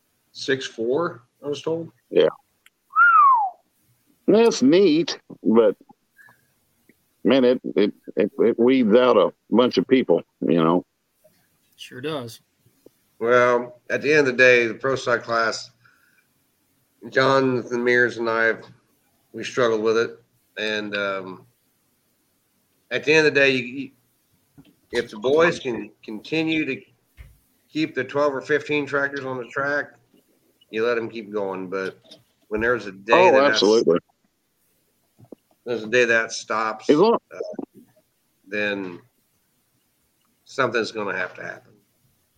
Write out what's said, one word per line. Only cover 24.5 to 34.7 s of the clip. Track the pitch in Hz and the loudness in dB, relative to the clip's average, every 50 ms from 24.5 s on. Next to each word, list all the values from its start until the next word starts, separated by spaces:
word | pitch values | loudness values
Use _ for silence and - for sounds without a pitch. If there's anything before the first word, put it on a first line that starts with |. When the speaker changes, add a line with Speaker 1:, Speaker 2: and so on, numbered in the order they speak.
| _ - _ _ _ _ _ _ | _ -20 _ _ _ _ _ _
Speaker 1:
if | - 120 117 - | -6 -6 -6 -6
the | 113 | -10
boys | 107 104 127 143 156 165 175 151 - | -6 -2 0 2 2 2 2 0 -4
can | - 131 117 107 101 104 - _ - | -6 -8 -8 -8 -10 -12 -18 _ -16
continue | - 110 104 - - 156 160 160 160 160 156 151 | -16 -16 -16 -10 -6 -4 -4 -2 -2 -2 -4 -4
to | 131 131 - - _ _ _ _ _ _ - - - _ _ _ _ _ _ _ _ | -4 -8 -10 -12 _ _ _ _ _ _ -20 -20 -20 _ _ _ _ _ _ _ _
keep | - 151 160 - - | -6 -6 -6 -4 -6
the | 131 123 | -8 -8
twelve | - - 143 147 147 135 | -6 -2 -2 -2 0 -2
or | 131 | -4
fifteen | - - 151 143 147 - 151 147 143 | -4 -2 -2 -2 -2 -4 -4 -4 -4
tractors | 127 139 143 139 139 143 139 131 | -4 -4 -4 -4 -4 -6 -8 -10
on | 131 131 | -8 -8
the | 127 117 | -10 -10
track, | - - 139 139 143 147 143 135 - - _ _ _ _ _ _ _ _ _ _ _ _ _ _ _ | -10 -8 -6 -4 -4 -4 -6 -6 -8 -14 _ _ _ _ _ _ _ _ _ _ _ _ _ _ _
you | 107 110 113 | -6 -2 -2
let | 120 120 | 0 -2
them | 117 113 110 | -2 -4 -6
keep | 110 117 107 98 104 | -10 -12 -12 -8 -8
going. | 104 101 95 95 92 95 90 | -6 -6 -6 -6 -8 -8 -8
But | 92 95 95 92 - _ _ _ - - _ _ _ _ _ _ | -8 -6 -6 -8 -10 _ _ _ -20 -20 _ _ _ _ _ _
when | 104 107 | -4 -2
there's | 113 120 123 113 101 | 0 0 -2 -2 -4
a | 101 | -10
day | 95 95 98 110 135 | -16 -12 -2 2 4
Speaker 2:
Oh, | 165 185 185 | 4 6 6
Speaker 1:
that | 143 131 | 4 4
that's, | 139 143 110 | 2 2 2
Speaker 2:
absolutely. | 104 92 101 110 110 - - 82 87 - _ _ _ _ _ _ _ _ _ _ _ _ _ | 2 2 2 2 2 2 2 0 0 -2 _ _ _ _ _ _ _ _ _ _ _ _ _